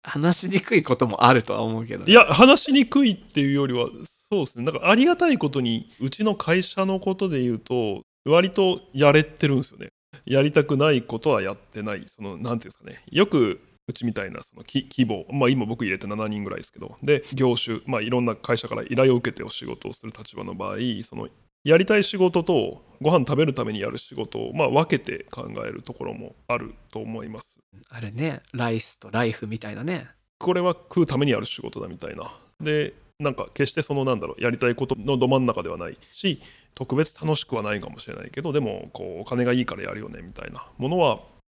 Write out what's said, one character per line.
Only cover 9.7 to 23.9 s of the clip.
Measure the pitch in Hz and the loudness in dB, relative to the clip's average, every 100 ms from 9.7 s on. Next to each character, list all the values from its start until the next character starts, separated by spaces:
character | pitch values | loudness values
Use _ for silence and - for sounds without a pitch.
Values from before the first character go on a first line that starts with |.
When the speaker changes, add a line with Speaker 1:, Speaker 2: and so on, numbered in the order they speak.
Speaker 2:
よ | - | -12
ね。 | - _ _ - - | -18 _ _ -20 0
や | 131 | 2
り | 147 | 4
た | 151 | 4
く | 147 139 | 2 2
な | 151 | 4
い | 135 | 2
こ | 117 113 | 0 -4
と | 156 | 2
は | 117 | 2
や | 95 | 0
っ | 101 | -6
て | _ 110 | _ -10
な | 104 101 | -8 -8
い。 | 104 | -10
そ | _ | _
の、 | 101 90 | -12 -8
な | |
ん | |
て | 120 | -6
い | |
う | 117 | -6
ん | |
で | - | -6
す | - | -20
か | |
ね。 | - - - | -20 -20 -4
よ | - 196 | 2 4
く、 | 156 110 - _ _ - | 4 2 0 _ _ -12
う | |
ち | - 120 | -6 -4
み | |
た | 107 98 | -4 -6
い | |
な、 | - | -10
そ | - - | -16 -20
の、 | |
き-、 | - - - | -18 -18 -14
規 | - 120 | -2 0
模。 | 101 - | 0 -4
ま | 139 123 | 0 2
あ、 | |
今 | 131 107 | 2 -2
僕 | 113 107 | -4 -4
入 | |
れ | 95 | -4
て | 101 | -6
七 | 104 107 | -6 -4
人 | 104 | -4
ぐ | 98 | -8
ら | 92 | -10
い | |
で | - | -12
す | |
け | - | -16
ど。 | - - | -18 -8
で、 | 139 147 - | 0 0 0
業 | 131 131 117 | 0 2 2
種、 | - 113 - | -2 -6 -4
ま | 123 | -4
あ、 | |
い | 110 | 0
ろ | 123 | 0
ん | 120 | 0
な | 107 | -2
会 | - 117 | -2 -2
社 | 117 | -2
か | 113 | -8
ら | |
依 | 117 127 | -4 4
頼 | 131 | 6
を | 123 | 6
受 | 117 | 2
け | - | -6
て | |
お | 117 | -12
仕 | - 123 | -10 -12
事 | 120 - | -10 -10
を | |
す | 113 113 | -12 -16
る | 110 | -16
立 | 107 - | -18 -12
場 | |
の | 95 | -12
場 | 92 98 | -8 -8
合、 | 101 123 107 | -4 -4 -4
そ | 113 - | -8 -12
の、 | - _ _ _ | -12 _ _ _
や | 143 165 | 4 4
り | 190 | 6
た | 214 | 2
い | |
仕 | 196 196 | 2 2
事 | 185 175 | 2 2
と | 170 156 104 - _ _ | 2 2 0 -6 _ _
ご | 143 | 2
飯 | 170 123 | 4 4
食 | 127 | 2
べ | 156 | 2
る | 127 | 0
た | 113 | -4
め | |
に | 107 | -4
や | |
る | 101 | -6